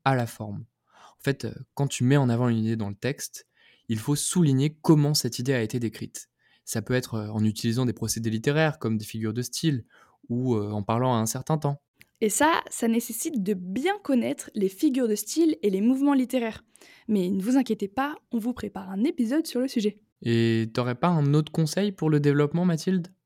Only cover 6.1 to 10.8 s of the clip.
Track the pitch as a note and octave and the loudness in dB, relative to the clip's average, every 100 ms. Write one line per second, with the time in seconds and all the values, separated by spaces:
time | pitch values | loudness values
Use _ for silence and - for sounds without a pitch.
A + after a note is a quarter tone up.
6.1 | - - _ _ _ - A2+ A2 B2+ - | -12 -18 _ _ _ -8 -6 -2 -2 -2
7.1 | A2+ G#2+ G#2+ G#2+ G#2 A#2 A#2 B2+ - A2 | -6 -4 0 0 2 -2 0 -2 -2 -4
8.1 | A2+ A2+ A2 C#3+ D3 D#3 D3 A2+ A2 G#2+ | -4 -2 -2 0 2 2 0 -2 -2 -4
9.1 | A2+ A2 A#2 B2 - E3 B2+ - _ _ | -6 -4 -4 -6 -2 -2 -2 -6 _ _
10.1 | _ - A#2+ B2+ A2 G#2 G#2+ | _ -6 -2 0 0 0 -4